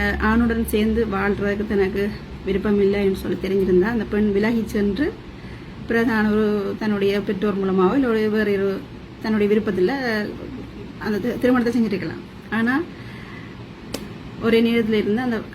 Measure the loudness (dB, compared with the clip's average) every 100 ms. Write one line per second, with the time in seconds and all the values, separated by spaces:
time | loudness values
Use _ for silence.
0 | 0 2 2 4 2 2 0 2 2 2
1 | 0 0 0 0 0 -2 0 2 2 0
2 | -4 -6 -10 -8 -4 0 2 4 4 4
3 | 2 0 -2 -4 0 0 4 4 4 0
4 | 0 0 2 2 2 0 0 0 0 0
5 | -2 -4 -14 -16 -14 -14 -14 -10 -2 0
6 | 2 2 2 4 2 0 -2 -2 -2 2
7 | 2 2 0 0 0 0 2 4 4 4
8 | 2 2 2 2 2 2 0 -2 -8 -14
9 | -16 -8 -2 2 4 4 2 2 2 2
10 | -2 -2 -4 -8 -10 -12 -12 -14 -14 -8
11 | -4 -2 -2 2 2 4 2 2 2 0
12 | -4 -8 -12 -16 -6 -2 0 0 -2 -10
13 | -14 -14 -14 -14 -14 -14 -16 -16 -12 -12
14 | -12 -14 -14 -4 2 4 4 2 2 2
15 | 2 0 0 -4 -4